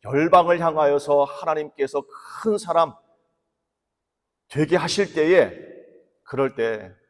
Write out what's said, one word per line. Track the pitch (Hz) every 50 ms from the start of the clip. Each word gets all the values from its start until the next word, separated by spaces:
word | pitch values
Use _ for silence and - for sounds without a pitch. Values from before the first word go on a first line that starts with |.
| _
열방을 | 107 131 143 156 170 185 180 170 175 175 175
향하여서 | 170 165 151 156 151 143 143 143 143 147 147 143 143
하나님께서 | 139 - - - 160 156 156 151 143 _ - 139 131 - 143 131 _ - - - - - -
큰 | - 220 208
사람 | 202 214 170 165 170 165 143 110 _ _ _ _ _ _ _ _ _ _ _ _ _ _ _ _ _ _ _ _ _ _ _ _ _ _ _ _ _ _
되게 | _ - 139 156 151 165
하실 | 180 - - - 202 202 - -
때에, | 160 151 160 185 180 127 98 - - - - - - - - _ - _ _ _ _ _
그럴 | - - 127 139 131 -
때 | - 113 113 110 107 101 95 101 _ _